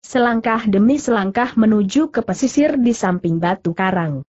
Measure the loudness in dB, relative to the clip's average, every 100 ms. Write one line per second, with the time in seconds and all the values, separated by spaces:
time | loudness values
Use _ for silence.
0 | -4 0 0 0 0 -2 0 2 4 2
1 | 0 -2 0 -2 -2 2 2 2 2 0
2 | 0 -4 -4 -4 -2 2 2 2 0 0
3 | -2 -2 -2 -2 -2 -2 -4 -2 -2 -2
4 | -2 -6 -10